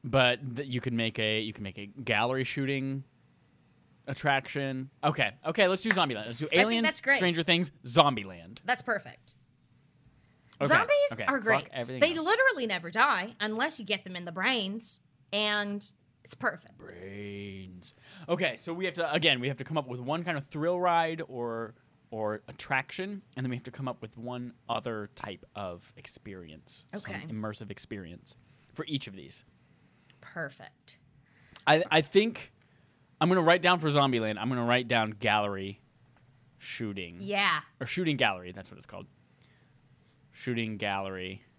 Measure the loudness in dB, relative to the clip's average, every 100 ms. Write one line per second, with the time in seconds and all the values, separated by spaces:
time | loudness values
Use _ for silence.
0 | 2 4 4 2 -4 -8 -4 -4 -2 0
1 | -2 0 0 0 -2 -8 -10 -10 -14 -10
2 | 0 2 2 0 -2 -2 -2 -2 -2 -6
3 | -8 _ _ _ _ _ _ _ _ _
4 | -10 -4 0 0 0 -4 -4 -6 -8 _
5 | 0 2 -2 -2 -4 2 4 4 2 2
6 | 2 0 -6 -6 2 4 4 4 2 0
7 | 0 2 4 2 2 2 2 -6 2 4
8 | 4 2 -8 -14 -16 -10 -4 -2 -2 -6
9 | -6 -20 -20 _ _ _ _ _ _ _
10 | _ _ _ _ _ -2 4 4 6 4
11 | 4 0 0 0 2 2 0 -8 -6 2
12 | 2 4 2 4 4 2 -2 -2 -2 4
13 | 4 4 -2 -6 -4 0 -2 -2 -4 -4
14 | -4 -10 -8 -2 0 2 -2 -4 -8 -10
15 | _ _ _ 0 2 0 -2 -6 -10 _
16 | _ _ -18 -4 -4 -4 -16 -20 -18 -14
17 | -12 -10 -10 -10 -10 -12 -14 -16 -18 _
18 | -20 -18 -4 0 0 -2 -8 -4 -4 -2
19 | 0 4 4 4 0 -4 -2 -4 -4 -8
20 | -4 -4 -2 -6 -6 -2 0 2 4 4
21 | 2 -4 -8 -6 -4 -4 -8 -12 _ _
22 | _ -4 -2 -4 -8 -14 -2 -2 -2 -8
23 | -8 -10 _ -6 -4 -6 -8 -10 -10 -8
24 | -14 -12 -10 -10 -12 -14 -6 -4 -4 -6
25 | -8 -12 -12 -12 -14 -10 -10 -10 -16 -18
26 | -16 -16 -14 -14 -16 -18 -16 -16 -12 -12
27 | -10 -10 -10 -8 -6 -8 -12 -12 -10 -10
28 | -12 -14 -16 -18 _ _ _ -12 -6 -6
29 | -6 -14 -14 -16 -16 _ _ _ _ _
30 | _ _ -16 -10 -10 -12 -20 _ -20 -20
31 | _ _ _ _ _ -2 6 6 8 4
32 | 6 6 6 0 -14 _ _ _ _ _
33 | _ _ 4 6 8 8 8 4 4 4
34 | 4 4 0 0 -2 0 4 2 4 2
35 | 2 0 4 4 2 -2 -6 -10 _ _
36 | _ _ _ _ _ _ -12 -6 -6 -6
37 | -8 -10 -4 0 2 0 -4 _ -6 -2
38 | 0 4 2 2 -8 -12 -14 -16 -14 -14
39 | -14 _ _ _ _ _ _ _ _ _
40 | _ _ _ -10 -4 -2 -2 -4 -2 -2
41 | -4 -6 -8 -10 _